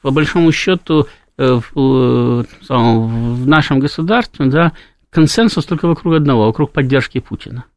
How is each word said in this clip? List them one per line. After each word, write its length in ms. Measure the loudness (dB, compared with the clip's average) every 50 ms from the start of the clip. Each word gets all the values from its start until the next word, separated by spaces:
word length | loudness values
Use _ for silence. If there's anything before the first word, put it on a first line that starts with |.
по 100 | -2 0
большому 400 | 0 0 0 0 2 2 2 2
счету, 560 | 0 0 -2 -2 -2 -2 _ -2 0 0 0 -2 -6 _ _ _ _
э, 220 | -2 0 0 0 0 -2 -6 -4
в, 680 | 0 0 2 2 2 2 2 2 2 2 0 0 -2
э, 20 | -4 -6 -12 -20 -10
самом, 720 | -4 -2 0 2 2 2 0 0 -2 -4 -4 -4 -4 -4
в 120 | -2 0
нашем 320 | 2 2 2 2 0 0 0
государстве, 680 | 0 -2 -4 -4 -2 -2 0 -2 -2 -4 _ -2 -2
да, 240 | 0 2 2 0 0 -2 -6 -20 _ _ _ _ _
консенсус 540 | 0 2 2 2 2 2 0 2 0 -2 -4
только 220 | -4 -4 -2 0
вокруг 280 | -2 -2 -2 0 0 0
одного, 320 | 2 2 2 2 4 2
вокруг 240 | 2 2 0 -4 -2
поддержки 480 | -2 -4 -2 0 0 0 -2 -2 _ -8
Путина. 460 | -8 -8 -12 -12 -12 -14 -14 -14 -14 _ _